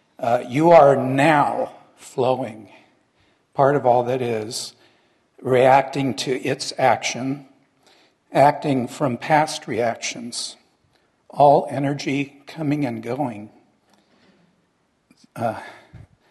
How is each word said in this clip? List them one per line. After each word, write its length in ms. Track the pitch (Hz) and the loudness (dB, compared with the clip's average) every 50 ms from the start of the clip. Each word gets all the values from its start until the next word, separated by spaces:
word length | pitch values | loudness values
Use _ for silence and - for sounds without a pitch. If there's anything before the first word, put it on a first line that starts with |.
| _ _ _ - | _ _ _ -8
Uh, 240 | 131 117 117 123 123 127 | -4 -2 -2 -2 -2 -4
"You 240 | 120 143 160 170 | -2 0 4 6
are 240 | 170 165 143 139 139 | 8 8 8 8 6
now 800 | 120 127 127 135 139 139 160 156 147 135 - 113 120 - - - - _ _ _ _ | 2 0 -2 0 2 2 4 4 2 2 0 -2 -4 -6 -8 -10 -16 _ _ _ _
flowing, 720 | - - - - 127 127 127 120 131 107 110 110 107 98 - - _ _ _ _ _ _ _ _ _ _ _ _ _ _ _ | -20 -10 -6 -2 0 0 -2 -2 -4 -10 -12 -16 -20 -20 -20 -20 _ _ _ _ _ _ _ _ _ _ _ _ _ _ _
part 220 | - 139 135 147 | 2 2 2 2
of 100 | 139 120 | 2 2
all 180 | 127 120 123 120 | 2 2 2 2
that 180 | 117 131 131 | 0 -2 -4
is, 520 | 127 120 113 110 107 110 127 - - - - _ _ _ _ _ _ _ _ _ _ _ _ - | -4 -4 -6 -6 -6 -8 -10 -12 -12 -12 -16 _ _ _ _ _ _ _ _ _ _ _ _ -10
reacting 720 | - 131 131 123 127 131 131 139 135 - - 143 139 135 113 | -4 0 2 4 6 6 6 4 4 0 -4 -4 -4 -4 -4
to 160 | - - 151 127 143 | -4 -4 -6 -4 -4
its 320 | - 143 131 - - - - - | -4 -4 -6 -6 -6 -10 -6 0
action, 720 | 139 127 110 98 - - - 117 127 135 139 143 - - _ _ _ _ _ _ _ _ _ _ _ _ _ _ _ _ | 2 2 2 0 -2 -6 -8 -6 -6 -8 -8 -8 -12 -18 _ _ _ _ _ _ _ _ _ _ _ _ _ _ _ _
acting 560 | - 160 135 147 147 143 - 151 139 131 120 120 | 2 4 4 4 4 2 -2 -2 -2 -2 -4 -4
from 300 | - - 156 135 120 117 | -6 -4 -4 -4 -4 -4
past 500 | - - 156 151 156 156 - - - - | -2 0 2 2 2 0 -4 -10 -10 -8
reactions, 880 | 123 107 120 117 113 - - - - - 117 120 113 - - - - _ _ _ _ _ _ _ _ _ _ _ _ _ _ _ | -4 -2 -2 -2 -4 -6 -8 -10 -10 -10 -12 -12 -10 -10 -10 -12 -14 _ _ _ _ _ _ _ _ _ _ _ _ _ _ _
all 380 | - - 139 139 143 165 - - | 0 4 4 6 6 4 2 -2
energy 720 | 139 135 143 139 143 143 - 160 135 143 139 135 - - _ - | -4 -4 -4 -4 -4 -4 -6 -4 -4 -4 -6 -8 -10 -20 _ -18
coming 380 | - - 160 139 143 151 147 | -12 -8 -4 -4 -2 -2 -4
and 180 | 127 117 113 110 | -4 -6 -8 -8
going. 460 | 117 120 131 147 123 110 101 107 110 _ _ _ _ _ _ _ _ _ _ _ _ _ _ _ _ _ _ _ _ _ _ _ _ _ _ _ _ _ _ _ _ _ _ _ _ - | -8 -6 -6 -6 -6 -8 -10 -16 -18 _ _ _ _ _ _ _ _ _ _ _ _ _ _ _ _ _ _ _ _ _ _ _ _ _ _ _ _ _ _ _ _ _ _ _ _ -10
Uh, 240 | - 113 117 104 92 - - - - _ _ - - - _ _ _ _ _ | -8 -6 -6 -6 -8 -12 -18 -20 -20 _ _ -20 -20 -20 _ _ _ _ _